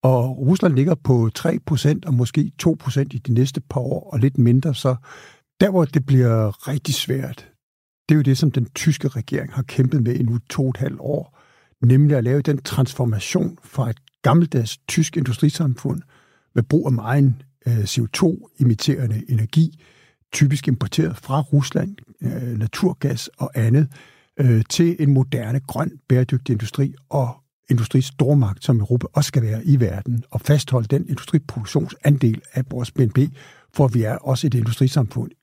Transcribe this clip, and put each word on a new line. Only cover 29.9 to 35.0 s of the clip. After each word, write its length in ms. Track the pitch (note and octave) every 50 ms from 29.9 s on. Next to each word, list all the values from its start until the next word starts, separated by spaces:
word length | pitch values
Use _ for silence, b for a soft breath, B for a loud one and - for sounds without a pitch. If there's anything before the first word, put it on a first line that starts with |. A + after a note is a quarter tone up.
| F2+ G2+ G2+ - A#2+ A#2 A#2+ _
og 100 | - A2+
fastholde 460 | - - D3 D3 - - B2+ B2+ A2+ G#2+
den 180 | C3+ D3+ F3+ -
industriproduktionsandel 1300 | C#3 - - - - D#3 - - - A#2+ G#2+ - - D3 D#3+ - - - - C#3+ D3 C3+ B2+ A#2 A2 - - - -
af 100 | B2+ B2+ -
vores 200 | D3 B2+ B2 -
B 80 | - -
N 100 | B2+ G#2+
P, 100 | - - C3+ - B B B B B B B B _
for 120 | - C#3+
at 80 | C3 G#2+
vi 100 | A#2+ A2
er 120 | G#2+ -
også 320 | - - C3 C3 B2 - D3+
et 60 | C3
industrisamfund 800 | B2 A2 A2+ A2+ - C3+ C3 - D3